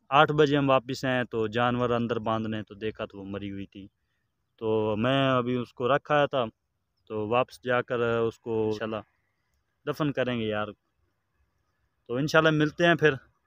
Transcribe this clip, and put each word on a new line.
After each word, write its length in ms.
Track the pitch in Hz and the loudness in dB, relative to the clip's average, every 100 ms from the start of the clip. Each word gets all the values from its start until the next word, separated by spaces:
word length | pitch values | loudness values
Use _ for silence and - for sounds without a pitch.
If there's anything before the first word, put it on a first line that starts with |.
| - | 0
आठ 200 | 135 151 | 4 4
बजे 240 | 151 139 147 | 4 4 4
हम 120 | 139 | 4
वापस 380 | 135 123 131 135 | 2 2 -6 -2
आए, 180 | 127 | -2
तो 240 | 120 117 110 | -2 -2 -2
जानवर 440 | 110 123 120 123 | 0 0 0 0
अंदर 280 | 120 117 117 | 0 -2 -2
बांधने, 440 | 110 110 110 107 | -2 -2 -4 -6
तो 120 | 104 101 | -10 -8
देखा 300 | 110 - 107 | -8 -8 -10
तो 120 | 101 | -10
वो 60 | |
मरी 260 | 95 98 98 | -10 -8 -8
हुई 160 | 98 98 | -10 -12
थी। 240 | 101 98 _ _ _ _ _ _ - | -14 -20 _ _ _ _ _ _ -8
तो 360 | 113 110 107 104 | -2 0 0 0
मैं 340 | 120 135 135 | 0 2 2
अभी 260 | 131 120 123 | 2 0 -4
उसको 320 | 117 - 123 | -6 -4 0
रख 240 | 139 - | 0 2
आया 160 | 151 143 | 2 2
था, 180 | 139 110 - _ _ _ _ - | 0 -4 -6 _ _ _ _ -10
तो 200 | 110 107 | -6 -2
वापस 320 | 120 131 - 123 | 0 -2 -6 -2
जाकर 540 | 123 120 123 117 117 | -2 -2 -2 0 0
उसको 520 | 117 - 123 113 110 | -2 -4 -6 -2 -2
इंशाल्लाह 280 | 107 110 110 101 _ _ _ _ _ _ _ 143 | -4 -6 -8 -10 _ _ _ _ _ _ _ -8
दफन 240 | 143 151 | -4 -2
करेंगे 340 | 135 123 120 110 | -2 -2 -2 -2
यार। 260 | 104 107 101 _ _ _ _ _ _ _ _ _ _ _ _ - | -4 -6 -10 _ _ _ _ _ _ _ _ _ _ _ _ -6
तो 120 | 120 | -2
इंशाल्लाह 340 | 147 160 156 | 2 4 4
मिलते 320 | 156 151 - 175 | 4 0 2 2
हैं 100 | 165 | 4
फिर, 220 | 151 135 _ _ | 2 0 _ _